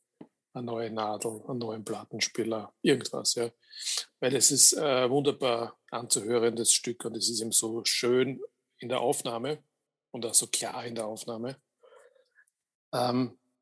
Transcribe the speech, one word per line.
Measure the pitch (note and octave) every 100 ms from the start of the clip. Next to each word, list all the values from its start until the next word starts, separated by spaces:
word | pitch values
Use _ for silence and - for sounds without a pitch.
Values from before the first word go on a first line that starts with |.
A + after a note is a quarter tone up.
| _ - - _ _
Eine | B2+ A#2+
neue | A2+ A#2
Nadel, | A2 G#2+ G#2 A#2 A2 -
einen | B2
neuen | A2+ A2 G#2
Plattenspieler, | G#2 G#2+ A2+ - - A2 A2 G#2 _
irgendwas, | - B2+ - B2+ - A#2+
ja. | A#2 - _ - - - - -
Weil | B2+ B2+
es | -
ist, | C3+ -
äh, | - D3+ B2+ B2
wunderbar | C#3+ C#3+ - C3 A#2 A2+ - -
anzuhörendes | A#2+ A#2+ C3+ G#2 A#2+ A#2 A2+ A2
Stück | - B2 A#2 A#2
und | A2+
es | G2
ist | A2+
eben | A2+
so | - A2 A2+ -
schön | - A#2+ B2+ C3 C#3 - _ _ -
in | A#2+
der | B2
Aufnahme | A#2+ C#3 B2+ A#2 C3 D3+ _ _ _ _ _
und | A#2+ A2+
auch |
so | - A#2+
klar | - A2+ B2 A#2+
in | A#2
der | G#2+
Aufnahme. | A2 - A2+ B2 C3+ _ _ - - - _ _ _ _ _ _ _ -
Ähm, | B2+ B2 B2 B2 - _ _